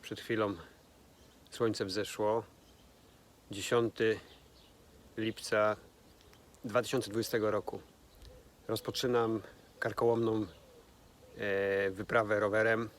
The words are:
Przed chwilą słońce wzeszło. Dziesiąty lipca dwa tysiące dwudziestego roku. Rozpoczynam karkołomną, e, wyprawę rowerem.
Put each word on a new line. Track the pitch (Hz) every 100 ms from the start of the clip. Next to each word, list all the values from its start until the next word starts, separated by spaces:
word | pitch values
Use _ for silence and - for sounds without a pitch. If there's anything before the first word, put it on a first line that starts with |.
Przed | - 110
chwilą | - 113 107 92 - - - - - - - - -
słońce | - 117 104 98
wzeszło. | 98 98 - 107 117 110 - - - - - - - - - -
Dziesiąty | 101 - 120 117 - 113 107 - - - - - - - - - -
lipca | 110 - - 110 107 107 - - - - - - - - 123
dwa | 110
tysiące | 113 131 101
dwudziestego | 110 110 117 107
roku. | 104 - 95 - - - - - - - - -
Rozpoczynam | 110 - - 127 120 113 110 - - - -
karkołomną, | 113 101 117 117 113 110 104 - - - - - - - - -
e, | 104 98 98 98 98
wyprawę | 92 101 120 104 104
rowerem. | 104 107 110 113 113